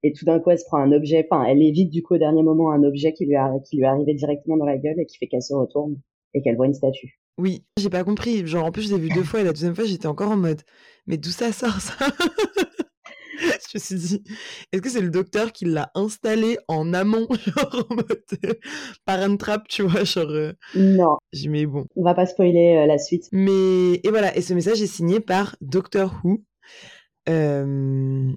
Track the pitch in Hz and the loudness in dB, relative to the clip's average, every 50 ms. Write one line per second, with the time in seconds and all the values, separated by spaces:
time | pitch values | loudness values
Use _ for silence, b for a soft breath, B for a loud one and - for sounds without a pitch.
0 | - 151 147 147 - 175 165 165 165 180 175 170 - - - 147 139 135 143 147 | -2 -2 -2 -2 0 2 2 2 4 4 2 2 2 -2 0 2 4 4 4 4
1 | 151 147 160 160 160 160 185 156 127 113 135 143 156 156 151 160 190 170 151 170 | 4 2 2 2 2 2 2 2 2 4 4 6 4 4 4 4 2 0 0 -4
2 | 165 - 175 165 156 151 156 160 160 160 160 160 165 160 151 147 147 143 139 143 | -2 0 0 0 2 2 2 4 4 4 2 2 2 2 2 4 4 2 2 0
3 | 139 160 160 - 147 143 143 139 135 135 131 135 135 - - 147 127 131 135 139 | 0 -2 -2 -2 -2 0 0 2 2 0 -2 -4 -6 -6 -2 0 2 2 2 2
4 | 147 143 151 139 135 147 147 143 - - 160 156 147 143 139 135 139 151 156 170 | 0 0 -2 -2 -2 -4 -4 -4 -4 -2 -2 0 0 0 -2 -2 -2 -4 -4 -4
5 | 160 - - - - - - 123 127 - 139 139 127 - - 143 147 151 147 135 | -6 -6 -8 -10 -10 -6 -6 -6 -6 -4 -2 -2 -2 -2 -2 -4 -4 -4 -6 -10
6 | - _ _ _ _ _ - 143 131 135 117 113 131 135 143 139 - 135 131 - | -12 _ _ _ _ _ -6 -4 -2 0 0 0 0 0 0 0 -2 -2 -2 -4
7 | - 131 - _ _ _ _ - 175 190 180 - - _ - - 196 202 180 180 | -8 -20 -20 _ _ _ _ -4 -2 -2 -2 -4 -8 _ -8 -6 -4 -2 -2 -2
8 | 180 180 208 208 - 240 233 214 180 160 156 175 165 160 170 190 214 208 202 190 | -2 -2 -4 -4 -2 -2 -2 -2 -2 -2 -2 -2 -2 -2 -4 -6 -4 -2 -2 -2
9 | 160 160 156 175 185 151 - 226 208 180 156 151 156 175 170 170 226 220 190 165 | -2 0 0 -2 -2 -2 -2 0 0 0 0 -2 -2 -4 -2 -2 -2 -2 -2 -4
10 | - 160 151 - 196 208 220 202 180 165 156 156 - b b b b b b b | -4 -6 -4 -4 -2 0 0 0 2 0 0 -2 -6 b b b b b b b
11 | b b 180 156 147 165 180 - 240 233 214 - - 240 208 190 - - - - | b b -6 -6 -6 -8 -8 -4 -4 -4 -4 -2 -4 -4 -4 -4 -6 -8 -6 -4
12 | 269 285 277 - 349 320 - - 427 - - 403 370 - - - - - _ _ | -2 -2 -2 -2 -2 -4 -2 -2 -4 -2 -2 -2 -4 -4 -4 -8 -10 -10 _ _
13 | - - - - - - - - 330 339 - - - - - 208 - - 190 185 | -20 -20 -20 -20 -20 -18 -10 -6 -4 -2 -2 -4 -6 -10 -12 -10 -10 -8 -6 -6
14 | 165 175 196 202 208 B 208 220 B B B B B B - 190 175 269 240 247 | -4 -2 -4 -4 -4 B -16 -16 B B B B B B -6 -6 -4 -4 -2 -2
15 | 190 175 160 180 190 - - 208 220 226 220 - - 170 160 151 147 - - 180 | -2 0 0 -2 -2 -2 -2 -4 -4 -4 -4 -4 -2 -2 -2 -2 -2 -4 -4 -4
16 | 196 214 214 - - 226 214 220 220 226 240 - - - 160 156 156 165 175 180 | -4 -4 -4 -4 -4 -2 0 2 2 0 0 -2 -4 -6 -4 -4 -2 -2 0 0
17 | 190 208 220 226 226 226 262 220 - - 160 - 277 277 - 240 233 - 240 226 | 2 2 2 0 0 0 -2 -4 -2 -2 -2 -2 -2 -2 -2 -4 -4 -4 -2 -4
18 | - - 226 - _ - - - - 190 226 - B 269 302 302 285 262 214 B | -2 -2 -4 -6 _ -8 -10 -6 -6 -6 -6 -6 B -12 -14 -14 -14 -16 -18 B
19 | B - 190 185 190 196 202 202 - - 208 220 220 - - - 202 185 165 196 | B -4 -2 0 0 0 0 0 -2 -2 -4 -4 -6 -6 -4 -2 0 2 2 2
20 | 202 - - 190 165 147 151 156 151 156 170 - B B B 190 196 190 196 185 | 0 0 0 -2 -2 -2 -2 -2 -4 -4 -6 -12 B B B 4 4 6 6 6
21 | 180 165 147 - - _ - 147 139 147 151 151 151 151 135 143 135 - - - | 6 4 4 2 -2 _ -12 -8 -6 -4 -2 -2 -2 -2 -4 -6 -8 -6 -4 0
22 | 180 175 175 180 185 185 185 - 196 180 175 170 170 170 170 160 151 151 151 143 | 2 2 4 4 2 2 2 2 4 4 6 6 6 6 6 6 6 4 4 2
23 | 147 - - 175 170 - - 190 190 196 196 190 190 190 185 185 180 180 175 180 | 0 -2 -4 -4 -4 -2 0 0 2 4 4 4 4 4 4 4 4 2 2 2
24 | - 196 214 220 208 185 - - 175 180 185 175 165 185 226 214 214 190 - - | 0 0 0 2 0 0 0 -2 -2 0 0 0 0 0 0 0 0 -2 -4 -2
25 | 170 170 185 226 220 - 185 185 202 196 - - - 135 131 185 185 - - 202 | 0 0 2 0 0 0 0 0 0 -2 -6 -12 -8 -4 -2 -2 -2 0 0 0
26 | 190 185 - - - 175 196 226 - _ _ _ B B B B B B B B | 0 0 -2 -2 -2 0 0 -2 -2 _ _ _ B B B B B B B B
27 | B B B _ - - 165 160 156 147 143 139 139 139 139 139 135 135 135 135 | B B B _ -4 -2 0 0 0 0 0 0 -2 -2 -2 -2 -2 0 0 0
28 | 135 135 135 135 131 131 131 | 0 -2 -2 -2 -2 -2 -4